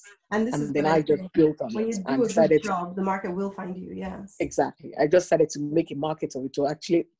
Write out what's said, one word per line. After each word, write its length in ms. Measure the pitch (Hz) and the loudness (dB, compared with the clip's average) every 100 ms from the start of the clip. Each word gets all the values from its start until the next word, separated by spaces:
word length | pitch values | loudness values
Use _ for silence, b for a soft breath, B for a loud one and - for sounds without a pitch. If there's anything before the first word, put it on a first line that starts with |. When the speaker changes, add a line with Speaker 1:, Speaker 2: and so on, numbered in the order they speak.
| B B _ | B B _
Speaker 1:
And 160 | 214 220 | -2 0
this 60 | |
Speaker 2:
And 100 | 147 | -2
Speaker 1:
is 80 | 147 | -2
Speaker 2:
then 140 | 143 151 | 0 2
Speaker 1:
what 80 | |
I 20 | 160 | 2
Speaker 2:
I 60 | |
just 180 | 151 151 | 2 0
Speaker 1:
think. 100 | 185 | 0
Speaker 2:
built 260 | 175 156 151 | 4 4 4
on 120 | 139 | -4
Speaker 1:
When 160 | 214 226 | -4 -2
Speaker 2:
it 0 | |
Speaker 1:
you 60 | 220 | -4
Speaker 2:
and 80 | 190 | -2
Speaker 1:
do 80 | |
a 40 | 262 | 0
good 80 | 226 | 2
Speaker 2:
decided 320 | 185 156 151 | 4 6 4
to 40 | 202 | 2
Speaker 1:
job, 260 | 185 180 190 | -2 -4 -4
the 60 | |
market 320 | 190 196 196 180 | -2 -2 -4 -4
will 160 | 196 | -6
find 240 | 196 185 185 | -6 -10 -10
you, 140 | 180 | -12
yes. 420 | 185 190 185 196 - | -10 -10 -10 -12 -8
Speaker 2:
Exactly. 540 | 151 - 135 - - - | -4 -2 -2 -4 -10 -2
I 100 | 135 | 4
just 180 | 180 175 | 4 4
decided 240 | 165 151 | 4 2
to 100 | 151 | 0
make 320 | 147 156 160 | -2 0 0
a 40 | 143 | -2
market 400 | 156 156 147 131 | -4 -4 -6 -6
of 100 | 131 | -6
it, 80 | |
to 140 | - 143 | -2 -2
actually 400 | 156 - 170 - | -2 0 0 0